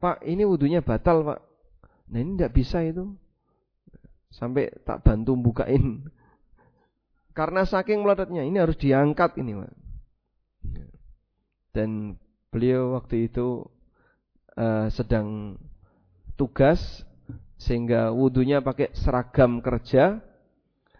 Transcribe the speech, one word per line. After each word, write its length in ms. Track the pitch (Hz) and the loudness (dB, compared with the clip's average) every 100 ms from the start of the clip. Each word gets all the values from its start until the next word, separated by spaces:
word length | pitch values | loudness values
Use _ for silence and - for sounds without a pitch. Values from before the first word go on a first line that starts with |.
"Pak, 180 | 175 - - | -4 -2 -4
ini 180 | 175 | 0
wudunya 400 | 208 175 143 170 | 2 4 2 2
batal, 400 | - 110 175 165 | 0 0 2 2
Pak." 160 | 151 - _ _ _ _ - _ - | 2 -6 _ _ _ _ -20 _ -10
"Nah, 60 | 117 | -6
ini 100 | 143 190 | -4 -2
nggak 160 | 147 | 2
bisa 320 | 131 127 180 | 2 2 0
itu." 320 | 165 165 190 196 _ _ _ _ _ _ _ - - _ _ | -2 -4 -8 -12 _ _ _ _ _ _ _ -20 -20 _ _
Sampai 400 | - 120 131 - - | -12 -6 -2 -4 -6
tak 240 | - - - | -8 2 4
bantu 320 | 107 113 131 | 4 0 0
bukain. 720 | 120 113 - 135 135 110 143 - _ _ _ _ _ _ _ _ _ _ _ - | 0 0 0 2 2 -2 -12 -20 _ _ _ _ _ _ _ _ _ _ _ -6
Karena 240 | 156 185 | -2 0
saking 380 | 190 190 190 208 | 0 0 0 0
melototnya, 400 | 202 190 185 175 | 2 0 -2 -4
ini 160 | 139 190 | -2 0
harus 180 | 165 160 | 0 2
diangkat 600 | 139 131 143 151 175 - | 2 4 4 2 0 -2
ini, 200 | 127 101 | -8 -8
Pak. 140 | - - - - - _ _ _ _ _ - - 71 - - - _ _ _ _ _ | -14 -18 -18 -18 -20 _ _ _ _ _ -10 -10 -12 -20 -20 -20 _ _ _ _ _
Dan 440 | 110 110 110 104 92 _ _ _ | -4 -4 -4 -8 -12 _ _ _
beliau 480 | 117 123 127 127 127 | -2 0 0 0 -4
waktu 320 | - 117 117 | -4 -2 -2
itu, 360 | 120 123 120 - _ _ _ _ _ _ _ _ | -2 -4 -6 -10 _ _ _ _ _ _ _ _
eh, 320 | - 113 110 110 | -4 -2 0 -2
sedang 680 | - 113 110 104 107 104 95 - - _ _ _ _ - - | -2 0 0 -2 -8 -10 -14 -20 -20 _ _ _ _ -12 -4
tugas, 640 | 135 - 139 180 - - - - - - - - | -4 2 4 2 -2 -12 -20 -20 -20 -20 -20 -8
sehingga 520 | - 120 117 117 113 | -2 -2 2 2 2
wudunya 480 | 117 135 127 127 143 | 2 2 4 2 2
pakai 320 | 135 131 135 | 0 -2 -4
seragam 720 | - - 123 123 - 123 120 | -2 0 0 0 4 4 4
kerja, 580 | 123 120 - 131 165 214 - _ _ _ _ _ _ _ | -2 -4 2 4 4 2 -10 _ _ _ _ _ _ _